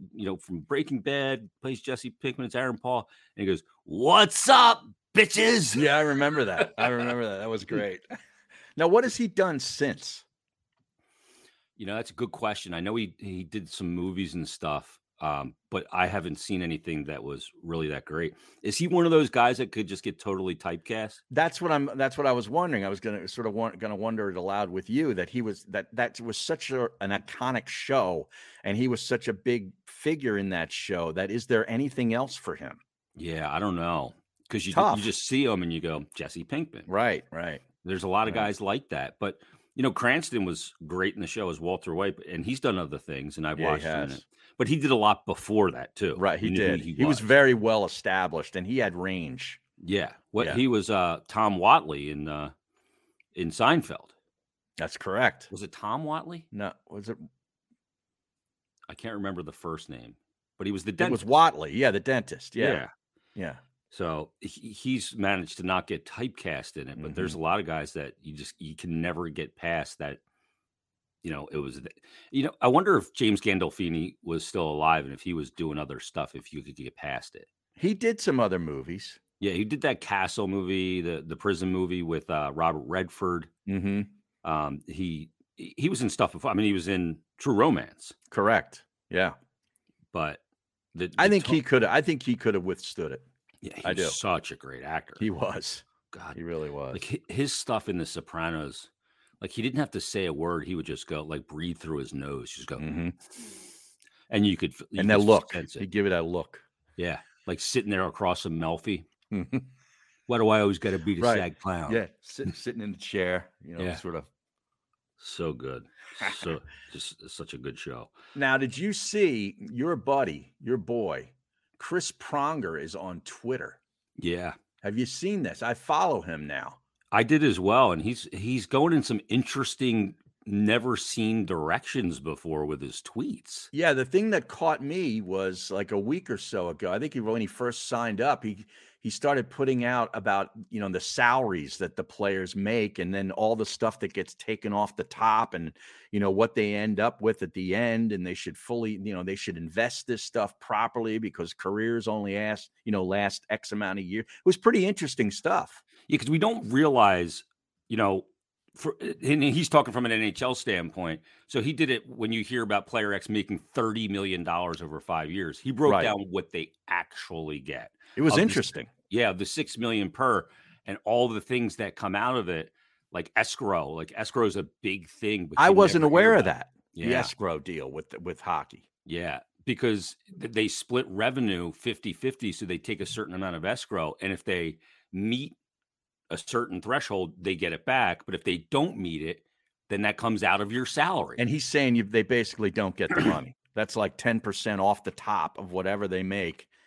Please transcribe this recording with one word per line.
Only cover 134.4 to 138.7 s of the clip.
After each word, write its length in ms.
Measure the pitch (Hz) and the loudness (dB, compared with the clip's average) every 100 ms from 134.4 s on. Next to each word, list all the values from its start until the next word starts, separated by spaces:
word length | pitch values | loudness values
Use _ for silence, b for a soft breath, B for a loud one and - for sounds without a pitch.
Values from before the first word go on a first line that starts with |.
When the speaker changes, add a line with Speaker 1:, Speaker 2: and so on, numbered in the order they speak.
| - | -2
Speaker 2:
caught 360 | - 165 151 | 0 0 0
me 380 | 139 180 160 110 | -2 -2 -2 -2
was, 500 | 92 95 95 92 - | -2 -2 -2 -4 -6
like, 200 | 98 98 | -6 -2
a 60 | 101 | -2
week 300 | 104 175 - | 0 -4 -4
or 80 | 107 | -8
so 320 | - 101 87 | -4 -4 -4
ago, 220 | 76 92 | -4 -2
I 80 | 98 | -2
think 140 | 147 | -4
he, 60 | 135 | -4
when 200 | 110 113 | -2 -2
he 60 | 101 | -2
first 400 | - 120 117 - | -2 -4 -4 -4
signed 340 | 117 117 101 | -2 -2 0
up, 220 | 135 135 | 2 2
he, 220 | 110 98 - | -2 -8 -14